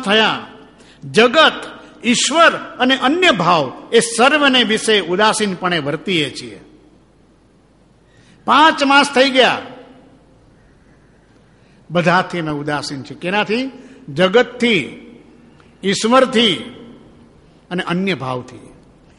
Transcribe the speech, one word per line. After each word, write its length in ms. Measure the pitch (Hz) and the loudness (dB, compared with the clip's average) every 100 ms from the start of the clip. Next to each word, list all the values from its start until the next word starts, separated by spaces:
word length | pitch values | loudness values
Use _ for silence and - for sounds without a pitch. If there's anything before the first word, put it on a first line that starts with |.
| 196 | 0
થયા 420 | 214 214 135 - - - - - - 143 | 2 2 -2 -8 -20 -20 -20 -20 -20 -4
જગત, 520 | 139 240 302 294 - - - - - | 2 4 6 4 2 -8 -18 -20 -8
ઈશ્વર 500 | 220 240 - 302 320 | -2 -2 0 4 4
અને 440 | 185 - - 254 262 | 2 -6 -4 -2 0
અન્ય 340 | 247 339 370 | 0 2 2
ભાવ 560 | 226 170 170 131 - - | 2 2 0 0 -8 -2
એ 60 | 226 | 0
સર્વને 640 | - - 254 302 285 254 | 0 2 2 4 2 2
વિશે 360 | 226 220 - 214 | 0 -2 0 0
ઉદાસીનપણે 800 | 165 185 214 202 208 175 180 175 | 0 0 2 0 -2 -4 -4 -4
વર્તીએ 500 | 139 156 208 175 139 | -4 -6 -4 -4 -4
છીએ." 300 | - 123 95 - _ _ _ _ _ _ _ _ _ _ _ _ _ _ _ _ _ - | -6 -16 -18 -20 _ _ _ _ _ _ _ _ _ _ _ _ _ _ _ _ _ 0
પાંચ 380 | 254 311 302 | 4 4 2
માસ 240 | 277 277 277 247 | 2 2 2 2
થઈ 140 | 269 | 2
ગયા, 320 | 254 214 123 98 - - - - _ _ _ _ _ _ _ _ _ _ _ _ _ _ _ _ _ - | 4 2 0 -8 -18 -20 -20 -20 _ _ _ _ _ _ _ _ _ _ _ _ _ _ _ _ _ -6
બધાથી 480 | 170 170 175 180 175 | -2 2 2 0 -4
અમે 120 | 156 | -6
ઉદાસીન 520 | 147 151 147 - 143 | -6 -4 -6 -6 -12
છીએ. 140 | 123 131 | -12 -12
કેનાથી? 540 | 170 202 196 226 269 - - - - | -6 -4 -2 -4 -4 -10 -20 -20 -10
જગતથી, 880 | 143 185 208 240 - 240 202 117 - - - - - - - - _ | 0 2 2 0 0 0 0 -2 -10 -20 -20 -20 -20 -20 -20 -20 _
ઈશ્વરથી 920 | 190 196 220 254 254 214 233 139 - - - - - - - _ _ _ - | -4 -2 2 2 4 2 0 0 -6 -18 -20 -20 -20 -20 -20 _ _ _ -12
અને 120 | 180 | -8
અન્ય 300 | - 175 196 | -6 -4 -4
ભાવથી. 560 | 156 131 127 123 110 - - _ _ _ | -4 -6 -8 -10 -18 -20 -20 _ _ _